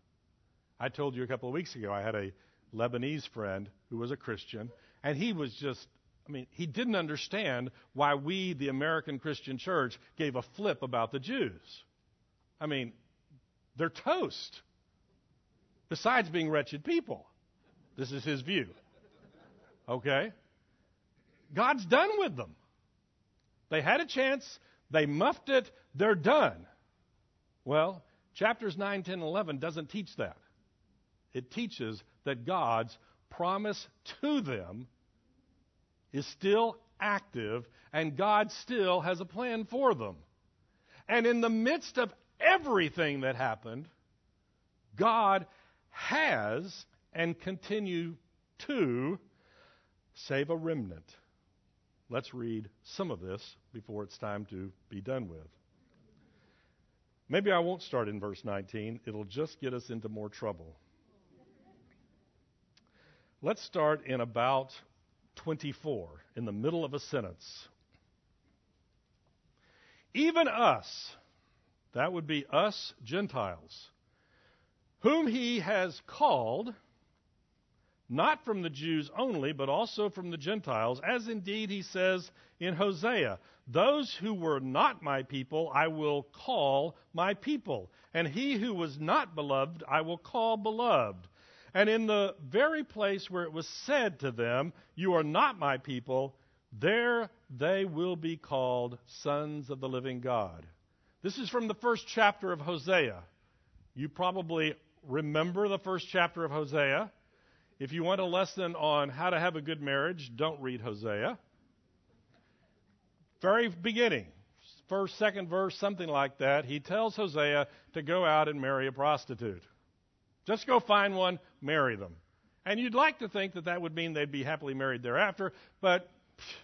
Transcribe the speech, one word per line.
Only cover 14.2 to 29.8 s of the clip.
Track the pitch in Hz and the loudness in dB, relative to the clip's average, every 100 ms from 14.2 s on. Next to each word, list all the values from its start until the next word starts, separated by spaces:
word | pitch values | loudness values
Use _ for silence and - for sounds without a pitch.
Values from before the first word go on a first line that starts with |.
| - - - - _ _ _ _ _ _ _ _ _ _ _ _ _ | -2 -6 -14 -16 _ _ _ _ _ _ _ _ _ _ _ _ _
Besides | 165 226 254 170 | -2 2 2 2
being | 170 156 | 0 2
wretched | 151 143 147 285 | 2 0 -6 -2
people. | 339 240 113 - _ _ _ _ _ _ - | -2 -2 -10 -12 _ _ _ _ _ _ -10
This | 131 | -8
is | 139 | -4
his | 139 139 | -4 -4
view. | 135 190 95 - _ _ _ _ - - - - _ _ - | 0 0 -2 -8 _ _ _ _ -20 -20 -20 -20 _ _ -8
Okay? | 123 139 139 214 - _ _ _ _ _ _ _ _ _ _ - | -4 0 0 0 -8 _ _ _ _ _ _ _ _ _ _ -6
God's | 147 247 269 175 | 2 4 2 4
done | 269 403 427 | 6 6 2
with | 320 127 | 0 -2
them. | 104 - _ _ _ _ _ _ _ _ _ _ _ | -8 -14 _ _ _ _ _ _ _ _ _ _ _
They | 156 | 0
had | 151 285 | 2 2
a | 320 | 2
chance. | 254 262 277 - - _ _ _ | 0 0 0 -6 -20 _ _ _
They | 156 147 | 2 2
muffed | 151 254 - 277 | 2 2 0 2
it. | 262 - - _ | 2 2 -8 _
They're | 135 214 180 | 0 2 4
done. | 185 294 147 85 87 _ _ _ _ _ _ _ _ _ 127 | 6 6 4 0 -12 _ _ _ _ _ _ _ _ _ 0
Well, | 151 170 180 - _ _ | 2 2 -2 -16 _ _
chapters | - 214 233 214 165 | 0 0 0 -4 -4
nine, | 202 196 | -4 -4
ten, | 175 185 | -6 -6
and | |
eleven | 156 196 165 135 | -2 -2 -2 -4
doesn't | 160 165 | -4 -6